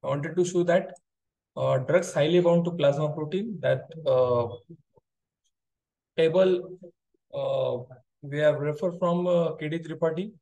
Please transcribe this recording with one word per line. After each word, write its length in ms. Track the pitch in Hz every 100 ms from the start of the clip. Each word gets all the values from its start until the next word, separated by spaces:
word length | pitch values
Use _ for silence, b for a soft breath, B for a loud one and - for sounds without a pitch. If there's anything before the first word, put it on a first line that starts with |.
I 40 | 135
wanted 280 | 143 143 180
to 80 | 180
show 180 | 180
that, 300 | 170 175 190 - _ _ _ _ _ -
uh, 220 | 131 135
drugs 340 | 131 180 180
highly 260 | - 147 175
bound 240 | 175 170 170
to 60 |
plasma 420 | 170 147 143 151
protein, 440 | 147 151 180 226 185
that, 220 | 131 131 - 160 151
uh, 420 | 127 127 120 113 98 _ 170 _ _ _ _ _ _ _ _ _ _ _ _ _ -
table, 640 | 160 170 190 180 185 - 175 _ _ _ _
uh, 440 | 143 139 135 131 - - 127 _ _
we 160 | 143 143
have 180 | 151 139
referred 420 | 147 147 185 175
from, 280 | 180 175 180
uh, 260 | 175 165 -
K 120 | 151
D 120 | 165
Tripathi. 520 | 165 160 165 160 208 -